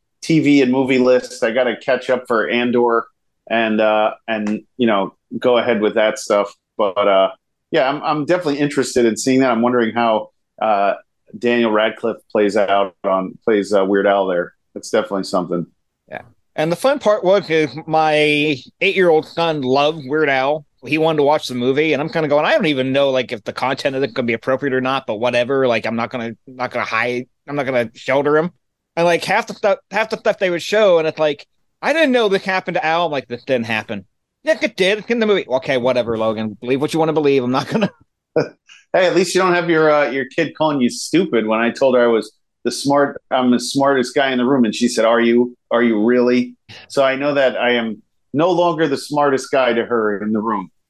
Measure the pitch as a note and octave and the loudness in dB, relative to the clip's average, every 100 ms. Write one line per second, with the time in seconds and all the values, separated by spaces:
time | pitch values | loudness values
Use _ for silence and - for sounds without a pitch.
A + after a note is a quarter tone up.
0 | _ _ - D#3 C#3+ C#3+ B2+ C3 C3 C3 | _ _ 0 2 4 4 4 2 2 2
1 | B2+ B2 B2 - A#2 A#2 B2 G#2 - B2+ | 4 2 0 -4 -2 0 -2 -2 -2 -2
2 | - B2 - A2+ E2 A#2+ B2 A#2+ A#2+ A#2 | 0 -2 0 -2 0 -2 0 2 2 0
3 | - _ _ _ - A2+ A2+ A2 A2 G#2+ | -2 _ _ _ -4 -2 0 2 2 2
4 | A2 - - A2 G#2 G#2+ - - A#2 G2 | 0 -2 -6 -4 -4 -6 -8 -2 0 0
5 | A2+ - - A2+ B2+ A#2+ B2 G#2+ G#2+ A2 | -2 -8 -14 -4 0 2 2 0 0 2
6 | G#2+ G#2+ - G2+ G2+ - _ - G2+ G2+ | 0 0 0 0 0 -6 _ -2 -2 0
7 | G2+ G2 - - _ _ _ D#3+ C3 D3 | 2 4 2 -2 _ _ _ 0 0 -2
8 | D3+ D3+ C#3 F3+ D#3 C#3+ D#3+ C#3+ B2 B2+ | -4 -2 0 -2 -2 -2 -2 -2 -2 0
9 | A#2 G#2+ C3 C3 C3 A2+ A#2+ B2 A2 A2+ | 0 0 0 2 2 2 0 0 0 0
10 | A#2 G#2+ - _ _ - A2 G2+ G2+ - | 0 0 -4 _ _ -4 -2 0 0 -2
11 | _ _ _ - A#2+ A#2+ A#2 G#2+ A2 - | _ _ _ -4 0 2 2 2 0 -2
12 | A2+ G2+ _ A2 G#2 G#2+ G2 G2+ G2 - | -6 -8 _ 0 0 2 2 0 -2 -4
13 | G2 F#2+ F#2+ - - G#2 F#2 G2+ G2 G2 | -2 -2 -4 -6 0 0 2 0 2 2
14 | G2+ G2+ F#2+ F2 F2 _ _ - - A2+ | 2 2 0 -2 -4 _ _ -18 -4 -2
15 | - G2 F#2 F#2 E2+ F2 E2 _ _ _ | -2 -4 -4 -4 -2 -4 -6 _ _ _
16 | - - - _ _ - D#3+ E3+ C4 D4 | -18 -18 -18 _ _ -4 -4 0 -2 0
17 | G#3+ G#3+ F#3 G3 D#3+ D#3+ D#3 D3+ D#3 D#3 | 0 2 2 2 2 0 -2 -4 -2 0
18 | D#3 D3+ D3+ D3 D3+ C3 - - F#3+ F#3 | 2 2 2 2 0 -4 -8 -2 0 4
19 | F3+ D#3 D3 - E3 D3+ B2+ C3+ D3 D#3+ | 4 4 0 -2 -2 -2 0 2 0 -2
20 | B2+ D#3 D3 C3 C3+ D#3 - _ - D#3 | -4 -2 0 0 0 -2 -8 _ -4 0
21 | D#3+ D3+ C#3+ D3+ - B2 B2 C3+ D#3+ C3+ | 0 2 2 2 -2 -4 0 0 0 0
22 | D#3+ E3+ D3+ D3 F3 D#4+ E3 C3+ C3 C#3 | -2 -2 0 2 2 2 0 0 0 0
23 | C#3 C3 A2 A2+ - - C3 C3+ C#3+ C3+ | 2 0 -2 -8 -8 -4 -4 -2 -4 -2
24 | C3+ B2 A#2+ A#2 - C3 C#3+ C3 C3 C3+ | -4 -2 -4 -2 -2 -2 -2 -2 -2 -4
25 | - G#2+ B2 A#2+ A#2+ C#3 C3 A2 A2 A2+ | -4 -4 -2 0 0 0 2 0 -2 -4
26 | A#2 B2 A#2 G#2+ - B2+ B2 A#2+ G#2 A2 | -6 -6 -10 -12 -16 -10 -6 -6 -4 -2
27 | B2 B2 B2+ _ - C#3+ B2+ B2 A2+ - | -2 -4 -8 _ -10 -6 -2 -2 -2 -6
28 | - C3+ C#3+ D3+ E3+ - _ _ _ - | -2 0 2 0 0 -6 _ _ _ -2
29 | F3 E3 - G#3 - G3 G#3 F#3+ _ G3 | 0 0 0 -2 -2 -2 -2 -2 _ -4
30 | A3 G#3+ A3 - F#3 E3+ - G#3 G#3 E3+ | -4 -4 -2 -2 -2 -2 -2 2 4 4
31 | D#3 D#3 D#3 C#3+ - _ _ _ E3+ D#4+ | 2 0 -2 -2 -10 _ _ _ -2 0
32 | D4 B3 G#3+ F#3+ G3 F#3 F3+ F3 D#3 E3+ | 2 2 2 0 -2 -4 -2 -2 0 0
33 | E3+ C#3 - A#2+ - B2 A2+ A2 G#2+ G2+ | 0 -4 -6 -8 -2 -2 -2 -4 -6 -10
34 | - _ _ _ D4 D#4+ D#4 - F#3 G#3+ | -14 _ _ _ -4 -2 -2 -2 0 0
35 | F#3 A#3 G#3+ F#3+ - B2+ D3 C3 B2 B2 | -2 -2 0 0 0 -4 -2 0 0 0
36 | A#2 A2 A2 A2 A2 G2+ A#2+ C3+ D3 D#3+ | -2 -2 -2 -2 -6 -8 -4 -2 -2 -2
37 | D#3+ D#3 C#3+ C#3 B2 C3 - A3+ G3 - | 0 2 2 2 0 -2 -2 -2 -4 -6
38 | _ _ _ D#3+ C3 - _ - _ F3 | _ _ _ -4 -4 -8 _ -20 _ 0
39 | F3+ D#3+ F#3 F3+ F#3 F3 E3+ D#3+ D#3 D3 | 2 2 0 0 2 0 0 2 4 2
40 | C3+ C3+ C3 - D3 - D#3 C#3+ A#2+ - | 0 -4 -6 -4 -4 -2 -2 0 0 -2
41 | - D#3+ F#3+ A#2 A2 A2 A#2 - C3+ B2 | -2 0 0 0 0 0 0 0 2 4
42 | A#2+ A2 G#2 _ _ _ A#2+ - C#3 C#3+ | 4 2 -2 _ _ _ -6 -4 0 2
43 | C#3 - - B2+ B2+ B2 - C#3 C#3 C3+ | 0 -4 -4 0 2 0 0 0 2 2
44 | B2 D3 C3+ B2 B2 C#3 A2 G2 A#2+ A2+ | 0 0 0 0 0 2 0 0 -2 2
45 | A2+ A#2 A#2 A#2+ B2 - - A#2+ A#2+ G#2+ | 2 4 4 2 0 -4 -4 0 2 2
46 | A2+ B2 B2 B2 B2 - - - - C#3 | 2 2 2 2 -2 -8 -20 -20 -6 0
47 | C3+ C3 C#3+ C#3 B2+ G2+ B2 A#2+ A2+ G#2 | 0 0 -2 0 0 0 0 0 -2 -8
48 | _ _ _ C3+ F3 E3+ F3 D#3+ D#3 C3+ | _ _ _ -2 0 2 0 0 -2 -2
49 | - D3 C#3+ C3 - C#3 B2 A#2 A2 A#2+ | -4 0 0 0 0 0 0 0 0 0
50 | G#2+ G2+ G#2+ A2 A2 G#2 F2+ _ _ | -2 -2 -2 -2 -2 -4 -8 _ _